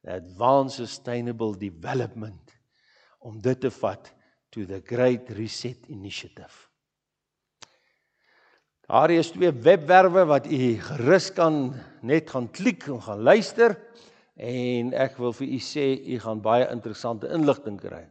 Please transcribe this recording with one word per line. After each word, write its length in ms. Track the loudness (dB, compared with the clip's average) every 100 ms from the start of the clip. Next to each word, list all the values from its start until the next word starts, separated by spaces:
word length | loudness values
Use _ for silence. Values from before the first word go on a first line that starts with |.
Advance 720 | -12 -12 -12 0 4 4 2
sustainable 760 | -6 -12 -10 -8 -6 -6 -4 -4
development. 1040 | -4 -10 -10 -6 -6 -6 -10 -14 -16 _ _ _ _ _ _ _ _
Om 200 | -18 -6
dit 220 | -4 -2
te 100 | -4
vat 400 | -2 -6 -6 -16 _ _ _ _
to 140 | -12
the 180 | -10 -12
Great 460 | -8 0 2 0 -6
Reset 560 | -10 -10 -10 -12 -14 -18
Initiative. 800 | -16 -14 -14 -16 -20 -20 _ _ _ _ _ _ _ _ _ _ _ -20 _ _ _ _ _ _ _ _ _ _ _
Daar 240 | 0 4 4
is 220 | 4 0
twee 180 | 0 0
webwerwe 760 | 4 6 6 8 8 8 4 4
wat 160 | 2
u 320 | 0 0 0 0
gerus 540 | -6 -2 4 4 2
kan 400 | 0 2 2 -4 -8 -16 -14
net 260 | 0 0 0
gaan 220 | -8 -8
klik 320 | -4 -4 -4 -10
en 140 | -12
gaan 220 | -10 0
luister. 560 | 4 4 4 2 2 2 -12 -20 -20 _ _ -14
En 560 | -8 -4 -2 -2 -2
ek 240 | -2 -2 -2
wil 160 | -6
vir 140 | -4 -8
u 120 | -8
sê, 240 | -6 -4 -2 -2
u 140 | -6 -8
gaan 220 | -6 -4
baie 260 | 2 2 2
interessante 580 | -4 -10 -10 -8 -8 -6
inligting 460 | 0 2 0 -4 -12
kry. 220 | -14 -16 -20